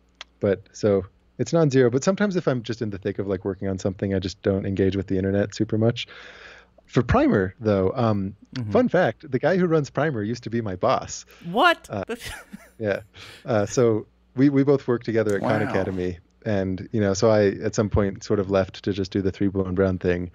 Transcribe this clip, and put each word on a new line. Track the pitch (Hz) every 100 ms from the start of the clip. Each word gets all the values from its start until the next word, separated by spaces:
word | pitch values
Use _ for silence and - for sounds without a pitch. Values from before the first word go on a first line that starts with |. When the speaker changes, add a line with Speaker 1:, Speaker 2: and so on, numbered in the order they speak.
| _ - - _
Speaker 1:
but | 104 95 -
so | - 110 98 92 _ _ -
it's | 123
non-zero. | 165 151 131 123
But | 127
sometimes | 185 196 208 175
if | 156
I'm | 127
just | 107 113
in | 107
the | 98
thick | 104 98
of, | 98
like, | 95
working | 98 92 98
on | 95
something, | 104 92 101
I | 95
just | 95 -
don't | 104 98
engage | 101 95 95 95
with | 92
the | 92
internet | 95 101 104
super | - 107 110
much. | 110 120 - - - - - - - _ _
For | 139
Primer, | 123 233 294 117 95 -
though, | 110 98 92
um, | 131 113 104 95 101 -
Speaker 2:
Mm-hmm. | 131 107
Speaker 1:
fun | 214 254
fact, | 175 151 - 151
the | 127
guy | 143 185
who | 180
runs | 160 139
Primer | - 156 117
used | 104 -
to | -
be | 117
my | 107 92
boss. | 113 127 - - - -
Speaker 2:
What? | 170 202 349 330 -
Speaker 1:
Uh, | 101 - 240 - -
Speaker 2:
<laughs> | - - - -
Speaker 1:
yeah. | 107 95 - - - - -
Uh, | 110
so | 101 - 117 107 - _ _
we, | 123 143
we | 139
both | 139 139 -
worked | 120 120
together | 110 107 98
at |
Khan | 107 107
Speaker 3:
Wow. | 101
Speaker 1:
Academy. | 101 95 95 90 87 _ _
And, | 113 101 95 92 -
you | 113
know, | 101
so | 95 117
I, | 107 101 101
at | 107 113
some | 104
point, | 107 98 95
sort | - 104
of | 95
left | 95 95 -
to | -
just | 98 95
do | 101
the | 95
Three | - 101
Blue | 98
and | 92 90
Brown | 95 92
thing. | 92 87 90